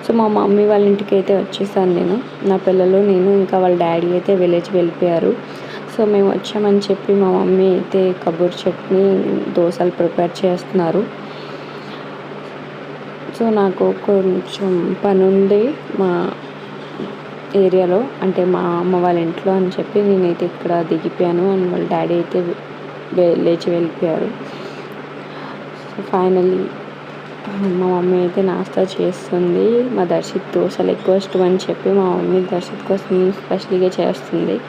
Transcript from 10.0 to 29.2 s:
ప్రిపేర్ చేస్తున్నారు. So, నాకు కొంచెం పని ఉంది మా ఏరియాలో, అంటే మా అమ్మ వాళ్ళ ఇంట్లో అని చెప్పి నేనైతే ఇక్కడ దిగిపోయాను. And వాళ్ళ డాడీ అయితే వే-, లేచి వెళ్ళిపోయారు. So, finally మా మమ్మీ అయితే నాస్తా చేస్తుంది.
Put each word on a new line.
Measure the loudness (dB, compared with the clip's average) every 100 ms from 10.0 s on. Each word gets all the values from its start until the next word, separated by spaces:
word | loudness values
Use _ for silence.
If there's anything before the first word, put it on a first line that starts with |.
ప్రిపేర్ | -2 0 -2 0
చేస్తున్నారు. | 0 0 -2 0 2 0 -2 -8 -14 -14 -14 -14 -14 -14 -14 -14 -12 -14 -14 -14 -14 -14 -14 -14 -14 -14 -14 -12 -12 -2
So, | 0 2
నాకు | 2 2 0 0 0
కొంచెం | 2 2 0 -4 -4 0 0 0 -2
పని | 2 4 4
ఉంది | 4 4 4 2 -2 -6 0
మా | 0 0 -2 -6 -14 -14 -14 -14 -14 -10 -10 -10 -14 -14 -2 2
ఏరియాలో, | 4 4 4 2 0 -2
అంటే | -2 0 2
మా | 2 0 0
అమ్మ | 0 2
వాళ్ళ | 2 2 0
ఇంట్లో | -2 0 2
అని | 0 -2
చెప్పి | -2 0 4
నేనైతే | 4 2 0 -4
ఇక్కడ | -4 -2 -2 0
దిగిపోయాను. | -2 -2 -2 0 2 2
And | 2 0
వాళ్ళ | -2 -2
డాడీ | -2 0 0
అయితే | 0 -2 -2 -6 -10 -14 -14 -14 -4 2
వే-, | 4 4
లేచి | 2 0 0 0
వెళ్ళిపోయారు. | -2 -2 -2 -2 -4 -6 -12 -12 -14 -14 -14 -14 -14 -14 -14 -14 -14 -14 -14 -14 -14
So, | -12 -4
finally | 0 2 4 4 0 -4 -8 -14 -14 -16 -16 -14 -14 -10 -4 0 0
మా | 2 2
మమ్మీ | 2 2
అయితే | 2 0 0
నాస్తా | -2 -2 0 0 0
చేస్తుంది. | -2 -2